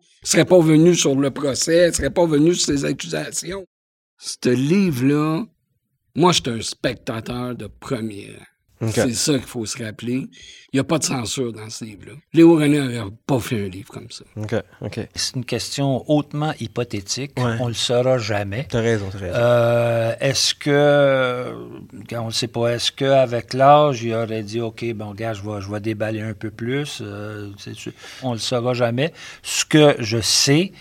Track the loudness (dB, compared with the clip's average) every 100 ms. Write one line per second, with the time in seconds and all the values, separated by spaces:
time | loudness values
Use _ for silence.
0 | _ _ 0 2 6 8 8 8 6 6
1 | 2 2 0 -2 -4 -2 2 4 4 2
2 | -2 2 2 4 4 2 0 -2 -2 -6
3 | -6 -8 -6 -8 -8 -12 -12 _ _ _
4 | _ _ -14 -4 0 2 4 4 2 2
5 | 2 2 0 -2 -6 _ _ _ _ _
6 | _ 2 4 4 -2 -6 -8 -6 -6 -6
7 | -8 -8 -8 -8 -8 -10 -12 -14 -8 -6
8 | -6 -10 -16 -20 -20 _ _ -6 -4 0
9 | 0 0 0 0 -2 -10 -8 -8 -10 -10
10 | -6 -6 -6 -16 -20 -20 -4 -4 0 -2
11 | -2 -4 -6 -6 -6 -8 -14 -14 -14 -16
12 | -20 -20 _ 6 8 8 4 2 0 -6
13 | -8 -10 -2 -2 -2 -4 -4 -8 -14 -16
14 | -16 -20 -16 -12 -4 -4 -6 -12 -10 -10
15 | -10 -6 -6 -6 -6 -6 -6 -4 -2 -2
16 | 0 0 0 -4 -4 -6 -8 -6 -6 -6
17 | -6 -8 -6 -4 -2 -2 -4 -4 0 2
18 | 4 2 0 -4 -4 -6 -4 -2 0 0
19 | -2 -8 -4 0 4 4 4 2 2 0
20 | -2 0 0 0 -2 -2 2 4 6 6
21 | 4 4 0 -2 -6 -10 -14 -16 -18 -18
22 | -10 -8 -6 -4 -4 -2 0 0 -4 -2
23 | 4 4 4 0 -4 4 6 8 6 0
24 | -4 -4 -4 -6 -6 -6 -6 -6 -8 -6
25 | -10 -8 -8 -8 -8 -8 -6 -6 -4 -4
26 | -4 -4 -8 -8 -10 -8 -4 -4 -6 -10
27 | -10 -10 -12 -10 -12 -14 -16 -14 -14 -14
28 | -20 -8 -6 -4 -2 -2 0 0 0 0
29 | -2 -4 -20 -16 -8 -4 4 6 6 4
30 | -2 -2 0 2 4 2 0 -6